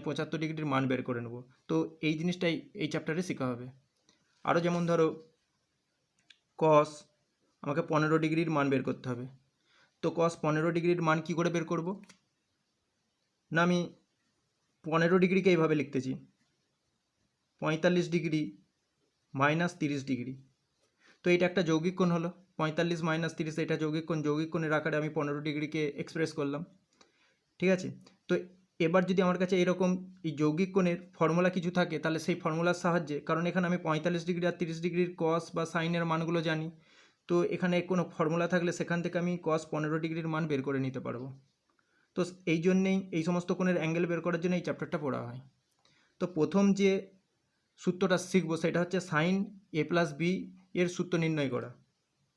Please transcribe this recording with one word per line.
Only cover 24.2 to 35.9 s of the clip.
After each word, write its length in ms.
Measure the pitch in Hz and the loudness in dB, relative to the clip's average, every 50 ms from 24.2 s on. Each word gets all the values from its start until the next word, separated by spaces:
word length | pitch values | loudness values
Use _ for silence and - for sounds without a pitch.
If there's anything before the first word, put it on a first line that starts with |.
| 147 | 0
যৌগিক 240 | 147 147 151 160 160 180 | 0 0 0 -2 -2 -4
কোণের 180 | 170 160 151 156 147 | -4 -2 0 0 0
আকারে 180 | 151 160 151 151 | 0 0 -2 -2
আমি 100 | 151 151 151 160 | -2 -2 -2 -2
পনেরো 220 | 143 147 143 147 147 156 | -2 -2 -4 -4 -4 -4
ডিগ্রিকে 340 | 143 151 151 147 156 156 151 143 - - | -4 -4 -4 -4 -2 -2 -2 -2 -4 -8
এক্সপ্রেস 280 | - - - 160 160 151 - 160 | -10 -8 -4 -4 -4 -2 -2 -4
করলাম, 240 | 143 139 143 147 180 - - _ _ _ _ _ - _ _ _ _ _ _ _ _ _ _ - | -4 -4 -4 -6 -8 -12 -16 _ _ _ _ _ -20 _ _ _ _ _ _ _ _ _ _ 0
ঠিক 100 | 175 190 - | 2 2 2
আছে? 120 | 185 - 131 - - - - _ _ _ - | 2 0 -6 -10 -12 -18 -20 _ _ _ -2
তো 60 | 180 - - - - _ _ _ _ - 170 | -2 -2 -2 -6 -16 _ _ _ _ 0 0
এবার 160 | 160 170 185 180 180 | 4 4 4 4 4
যদি 100 | 190 190 185 | 2 2 4
আমার 120 | 180 175 180 | 2 2 2
কাছে 120 | 185 180 196 180 180 | 0 2 4 4 4
এরকম 260 | 185 175 180 190 180 180 185 - - - - - | 4 2 2 2 0 0 -2 -4 -10 -16 -8 -8
এই 60 | 160 143 135 | -6 -2 0
যৌগিক 300 | 151 151 151 165 190 185 185 | 0 2 2 2 0 2 2
কোণের 220 | 196 180 175 175 175 - - - - | 2 4 4 2 -2 -6 -14 -2 0
ফর্মুলা 320 | 165 156 165 175 180 180 180 | 2 2 4 4 2 2 0
কিছু 140 | 185 165 175 175 180 | 0 -2 -2 0 0
থাকে, 180 | 175 151 156 143 | 0 0 -2 -2
তাহলে 180 | - 160 160 - - | -2 -2 -2 -2 -2
সেই 100 | - 170 175 | -2 -2 -2
ফর্মুলার 360 | - 165 156 165 170 175 170 175 | -2 -2 -2 0 2 0 0 0
সাহায্যে, 340 | - 180 170 175 156 143 147 139 - - | 0 0 0 0 -2 -2 -6 -6 -2 -2
কারণ 140 | 160 165 175 175 | -2 0 -2 0
এখানে 140 | 160 185 180 170 | 0 0 0 0
আমি 80 | 180 170 - | 0 -2 0
পঁয়তাল্লিশ 360 | 160 151 156 156 175 175 165 160 175 | -2 -2 0 0 -2 -2 -2 -2 -2
ডিগ্রি 160 | 180 170 175 175 | -2 0 0 -2
আর 60 | 175 - | -2 -2
তিরিশ 180 | 180 160 165 165 170 | -4 -4 -4 -4 -4
ডিগ্রির 260 | 180 170 175 180 175 - - | -2 0 0 0 -2 -2 -2
cos 240 | 165 160 165 170 165 - - | -2 0 0 -2 -4 -4 -6
বা 60 | 165 165 160 | -6 -6 -2
সাইনের 320 | - 170 160 165 | -2 -2 -2 0